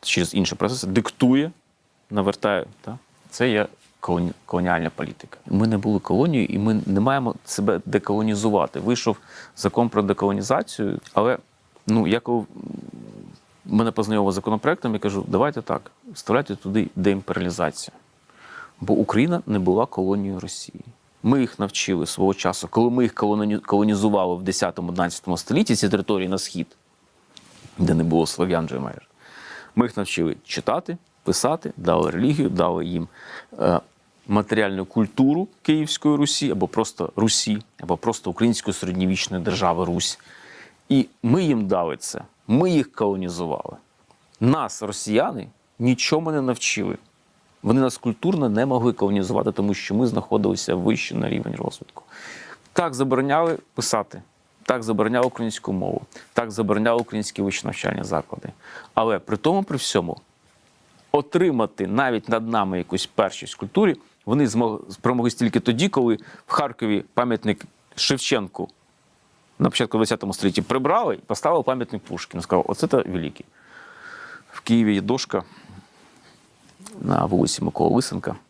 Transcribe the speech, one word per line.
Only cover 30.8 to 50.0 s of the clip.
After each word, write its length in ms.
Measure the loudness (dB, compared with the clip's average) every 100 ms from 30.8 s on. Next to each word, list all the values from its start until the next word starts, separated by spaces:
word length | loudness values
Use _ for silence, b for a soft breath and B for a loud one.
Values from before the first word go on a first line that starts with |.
| -4 -12 _ _
писати, 500 | -2 0 0 -2 -6 -6
дали 340 | 0 2 2
релігію, 380 | 2 0 2 0
дали 380 | 2 0 0 -2
їм, 220 | -4 -6 B B B B -2
е, 220 | 2 2 0 _ _ _ 0
матеріальну 580 | 0 2 0 0 -2
культуру 640 | -2 0 0 4 4 4 -2 _
Київської 540 | 0 2 2 -2 0 2
Русі, 340 | 2 0 -2
або 180 | 0 0
просто 440 | 0 -2 -2 -6 2
Русі, 460 | 2 2 0 -4 -6 _
або 160 | -4 -2
просто 340 | -2 -2 -6
української 440 | 0 2 2 -2
середньовічної 680 | -4 -4 0 0 0 -2 -4
держави 420 | -2 0 0 0
Русь. 340 | 0 0 -2 -6 B B B B B B _
І 200 | 2 2 _
ми 200 | 2 2
їм 240 | 4 0 2
дали 300 | 0 0 -4
це, 260 | -8 -10 -12 _ 0
ми 240 | 2 4
їх 220 | 2 0
колонізували. 840 | 0 0 0 -2 -4 -4 -4 -6 -14 _ _ _ _ _ _
Нас, 420 | 2 2 0 -4
росіяни, 680 | -8 -6 0 2 2 -2 -10 _ _ _
нічому 540 | 2 2 2 0 2
не 80 | 0
навчили. 560 | 0 0 -2 -2 -4 -6 _ _ _ _ _ _
Вони 180 | 2 4
нас 180 | 4 0
культурно 500 | -4 -2 0 2 2
не 180 | 2 2
могли 260 | 2 2
колонізувати, 600 | 2 0 2 0 0 0
тому 220 | 0 0
що 200 | -2 -2
ми 120 | 0